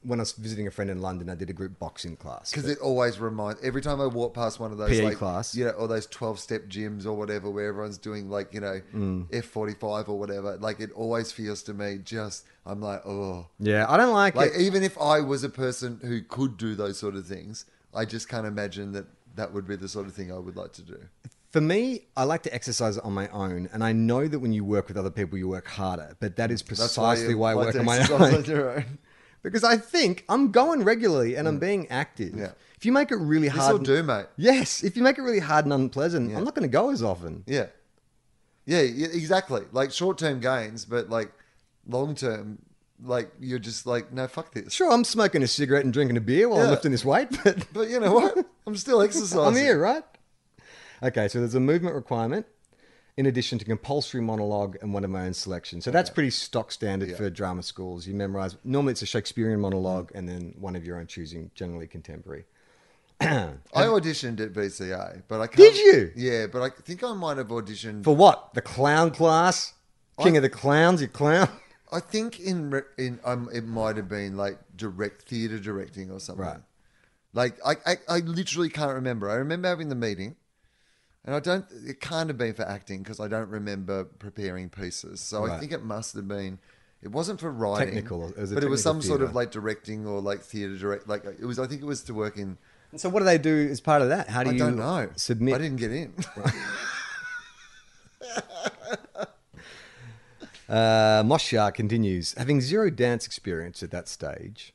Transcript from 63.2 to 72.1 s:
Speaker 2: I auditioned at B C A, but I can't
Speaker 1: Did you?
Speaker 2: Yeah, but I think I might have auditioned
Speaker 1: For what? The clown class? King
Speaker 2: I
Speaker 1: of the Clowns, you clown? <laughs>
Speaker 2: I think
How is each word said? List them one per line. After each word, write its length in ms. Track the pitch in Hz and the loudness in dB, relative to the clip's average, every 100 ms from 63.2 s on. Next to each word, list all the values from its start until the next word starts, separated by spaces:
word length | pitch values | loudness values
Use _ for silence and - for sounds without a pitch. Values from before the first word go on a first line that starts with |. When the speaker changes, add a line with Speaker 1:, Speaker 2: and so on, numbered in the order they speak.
Speaker 2:
I 360 | 165 143 87 69 - | 0 0 -2 -8 -6
auditioned 680 | 156 208 214 160 151 131 113 | 2 4 4 2 -4 -6 -6
at 120 | 110 | -6
B 160 | 98 101 | -2 -4
C 220 | 95 92 | -4 -6
A, 320 | 92 95 87 - | -6 -8 -12 -8
but 120 | 110 | -4
I 60 | 113 | -2
can't 100 | - | 12
Speaker 1:
Did 180 | 415 403 | 12 12
you? 340 | 415 311 92 120 | 10 10 6 -2
Speaker 2:
Yeah, 300 | 123 117 107 | -2 0 -2
but 140 | 123 | -2
I 80 | 127 | -4
think 340 | 135 - 175 | -6 -14 -8
I 80 | 247 | -6
might 220 | 208 170 139 | -4 -4 -4
have 120 | 117 | -4
auditioned 540 | 117 104 104 110 104 | -6 -8 -10 -10 -2
Speaker 1:
For 120 | 104 147 | 4 10
what? 380 | 196 - - | 10 10 0
The 80 | 120 | -6
clown 500 | - - 139 151 160 | -6 0 4 6 4
class? 600 | 143 160 160 180 175 - - _ _ _ - | 4 6 6 6 4 -4 -12 _ _ _ 2
King 140 | 165 | 6
Speaker 2:
I 20 | 160 | 6
Speaker 1:
of 40 | |
the 60 | 131 | 4
Clowns, 500 | - 139 147 165 180 | 2 4 6 6 6
you 80 | 139 | 0
clown? 400 | - 143 165 190 - - | 0 4 6 4 2 -20
<laughs> 220 | _ _ | _ _
Speaker 2:
I 80 | 165 | -8
think 400 | - | -4